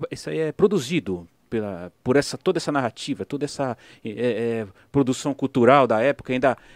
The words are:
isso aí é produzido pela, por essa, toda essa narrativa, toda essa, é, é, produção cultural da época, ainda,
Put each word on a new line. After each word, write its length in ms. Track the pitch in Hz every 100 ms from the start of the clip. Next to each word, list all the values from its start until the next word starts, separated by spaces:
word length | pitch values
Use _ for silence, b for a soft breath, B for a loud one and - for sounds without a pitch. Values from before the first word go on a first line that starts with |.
| -
isso 180 | - 156
aí 100 | 156
é 120 | 156
produzido 800 | - 196 196 123 170 - 87 87 _ _
pela, 400 | 113 104 87 90 -
por 140 | 123 131
essa, 220 | - 131
toda 180 | 180 170
essa 160 | -
narrativa, 540 | 147 120 - - 131 -
toda 180 | 143
essa, 320 | 143 - 135 113 b b
é, 80 | 113
é, 560 | 113 120 107 117 113 104 - b
produção 440 | 139 127 127 147
cultural 520 | 135 131 131 117 143 123
da 140 | 110
época, 320 | 131 139 -
ainda, 240 | 127 131 117 b